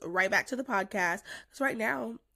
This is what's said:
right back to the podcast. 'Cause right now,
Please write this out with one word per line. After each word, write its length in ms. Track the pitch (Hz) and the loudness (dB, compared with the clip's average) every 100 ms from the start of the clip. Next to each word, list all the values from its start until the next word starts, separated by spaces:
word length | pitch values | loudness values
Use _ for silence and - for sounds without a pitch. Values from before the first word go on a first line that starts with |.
right 280 | 165 185 285 | -4 2 4
back 160 | 190 - | 4 2
to 80 | 254 | -4
the 60 | |
podcast. 600 | 262 202 190 208 175 180 - - - | 0 0 0 0 2 0 -6 -16 -16
'Cause 120 | - | -2
right 160 | 269 226 | -2 0
now, 380 | 220 269 226 233 _ | 0 0 -4 -8 _